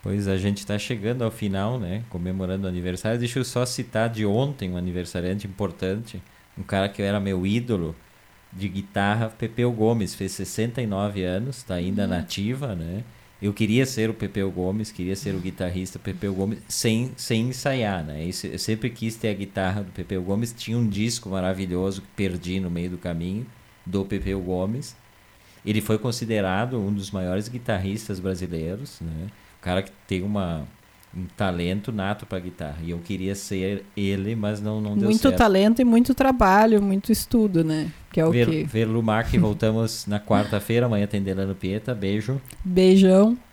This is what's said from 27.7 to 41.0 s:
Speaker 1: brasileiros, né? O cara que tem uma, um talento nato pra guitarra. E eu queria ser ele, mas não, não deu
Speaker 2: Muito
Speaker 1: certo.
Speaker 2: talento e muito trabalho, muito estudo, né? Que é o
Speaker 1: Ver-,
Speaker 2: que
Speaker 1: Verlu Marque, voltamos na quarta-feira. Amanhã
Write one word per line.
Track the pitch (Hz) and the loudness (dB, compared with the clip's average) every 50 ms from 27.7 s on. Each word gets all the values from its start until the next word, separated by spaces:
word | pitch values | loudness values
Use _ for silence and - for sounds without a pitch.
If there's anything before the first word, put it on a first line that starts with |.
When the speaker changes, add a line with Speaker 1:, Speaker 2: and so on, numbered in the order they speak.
| 110 92 92 95 98 110 - - 101 92 | -2 0 0 -2 -4 -4 -6 -6 -8 -4
Speaker 1:
brasileiros, | 90 95 95 87 92 85 85 80 80 82 92 110 139 - - - | -2 -4 -4 -2 -4 -4 -4 -4 -4 -4 -6 -8 -10 -14 -12 -10
né? | 82 80 80 78 87 104 - - - - - _ | -8 -8 -6 -6 -8 -10 -12 -16 -20 -20 -20 _
O | - | -4
cara | 90 90 95 95 | -2 -2 -2 -2
que | - - - _ | -4 -14 -20 _
tem | - 98 90 | -4 -2 -2
uma, | 90 101 104 101 95 87 82 78 71 - - - - _ _ - - _ - | 0 -2 -2 -2 -2 -2 -4 -4 -6 -10 -16 -20 -20 _ _ -20 -20 _ -10
um | 90 92 87 - | -10 -10 -10 -4
talento | - 104 95 87 85 87 87 95 101 101 - | -2 -2 0 0 0 0 0 0 -2 -2 -4
nato | 113 104 95 98 104 - - | -4 -2 -2 -2 -4 -4 -6
pra | - 98 92 | -8 -8 -6
guitarra. | 90 92 87 - 80 73 73 80 80 | -6 -8 -10 -10 -10 -8 -8 -8 -6
E | 85 | -6
eu | 85 85 | -6 -6
queria | 85 - 101 90 92 95 98 | -4 -6 -6 -4 -2 -4 -4
ser | 98 - - 101 95 92 98 101 98 98 - - | -4 -6 -6 -4 -2 -2 -2 -2 -4 -8 -10 -6
ele, | 104 101 98 98 95 95 104 117 | -2 0 0 0 0 -2 -2 -2
mas | 113 104 104 107 101 | -2 -2 -2 -2 -2
não, | 104 107 107 107 | -4 -4 -2 -2
não | 107 104 - | -2 0 2
deu | 208 202 214 | 2 4 4
Speaker 2:
Muito | 214 226 - | 4 6 4
Speaker 1:
certo. | 269 185 | 4 6
Speaker 2:
talento | - 233 208 190 190 196 214 233 233 | 6 4 6 6 6 6 6 6 6
e | 254 | 6
muito | 240 226 233 247 - 254 | 6 6 6 6 6 4
trabalho, | - 269 269 262 247 220 190 190 202 214 226 220 208 | 4 4 4 4 6 6 8 8 8 8 8 6 6
muito | 202 196 190 196 - - | 4 4 2 0 2 2
estudo, | 220 - - - - 233 214 208 185 165 165 | 2 2 2 2 4 4 4 6 4 4 4
né? | 160 156 156 156 165 - - - - | 4 2 0 -2 -4 -8 -12 -20 -4
Que | - 170 | 0 2
é | 160 | 4
o | 160 | 4
Speaker 1:
Ver-, | 165 120 120 | 6 6 4
Speaker 2:
que | - 160 156 160 | 4 4 0 -2
Speaker 1:
Verlu | 151 110 110 113 110 110 117 | 0 0 0 2 2 2 2
Marque, | 113 110 107 110 113 - - 120 | 2 2 2 2 2 2 4 4
voltamos | - 107 104 - - 110 110 113 113 110 - - - | 4 4 2 2 2 2 4 2 0 0 -2 -6 -4
na | 98 104 104 | -2 -4 -4
quarta-feira. | - - 110 101 104 104 110 101 101 - 113 117 123 | 2 2 2 2 4 2 0 -2 0 2 2 2 4
Amanhã | 123 113 101 | 4 2 2